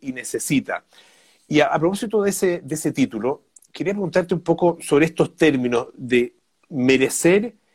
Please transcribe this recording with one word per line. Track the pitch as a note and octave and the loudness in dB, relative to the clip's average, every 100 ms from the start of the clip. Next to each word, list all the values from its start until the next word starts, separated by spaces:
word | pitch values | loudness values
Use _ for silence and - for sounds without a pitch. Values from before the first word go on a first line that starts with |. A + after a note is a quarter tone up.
y | C#3 | -12
necesita. | B2+ A#2 A#2 - C#3 G#2+ F2 _ _ _ _ _ _ - | -10 -8 -6 -2 -2 -2 -8 _ _ _ _ _ _ -2
Y | D3 | 2
a, | D3 | 2
a | D#3 | 2
propósito | E3 G3 A3+ G#3+ | -2 -2 -2 0
de | G3+ | 0
ese, | F#3+ F#3 F3 | 0 -2 -2
de | C3+ D#3 | -6 -6
ese | D#3 | -4
título, | C#3 C3+ A2 A#2+ D3 _ _ _ | -2 -2 -2 -4 -6 _ _ _
quería | - E3 | -8 -6
preguntarte | G3+ F#3 F#3 F3 | -4 -2 -2 -2
un | F3 | -4
poco | - E3 F3 E3+ | -2 0 2 0
sobre | - D3 E3 | 0 2 2
estos | - D#3 - | 0 -2 2
términos | D#3+ C3+ B2 A#2+ B2+ | 2 2 0 -2 -4
de | - B2 B2 A#2+ _ _ _ - | -10 0 0 0 _ _ _ -10
merecer | C#3+ B2+ C3 C3+ - E3+ G3 A#3 _ _ | -2 2 4 2 2 2 2 0 _ _